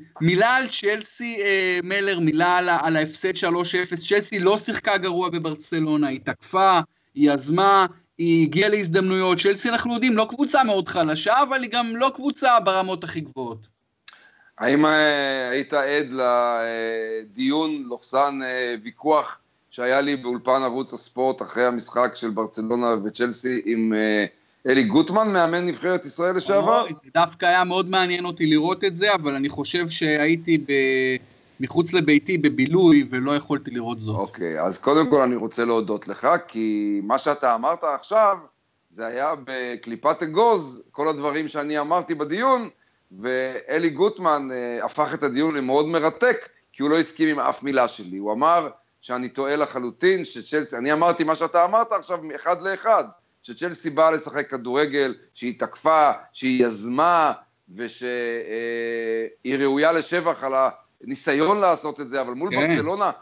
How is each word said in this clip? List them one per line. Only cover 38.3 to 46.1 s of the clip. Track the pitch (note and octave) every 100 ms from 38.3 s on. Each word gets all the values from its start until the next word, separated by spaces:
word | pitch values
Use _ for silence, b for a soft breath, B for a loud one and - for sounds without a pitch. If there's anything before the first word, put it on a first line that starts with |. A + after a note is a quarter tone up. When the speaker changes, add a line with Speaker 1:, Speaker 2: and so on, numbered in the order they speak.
| F#3+ D3 _ _ _ _
Speaker 2:
זה | E2+ A2+
היה | B2 D3 D#3+
בקליפת | B2+ C3 B2 A#2+ A#2 A#2 D3 D#3
אגוז, | D#3+ D#3 A#3 A3 C#3 B2 -
כל | - D#3
הדברים | D3 D3 D3+ D3+
שאני | D3+ D3 D3+
אמרתי | D3 F3 E3
בדיון, | D#3 D3+ F#3 C4 B3+ A3 - _ _ _ F#2+
ואלי | A#2+ B2+ C3 B2+ - D#3 E3
גוטמן, | C#3+ G#3 G3 E3+ D3 C3+
אה, | B2+ A#2+ A#2+
הפך | A2+ - D3+
את | D3+
הדיון | C#3+ B2 D#3+
למאוד | D3 B2+ C#3 D3+
מרתק, | E3 D#3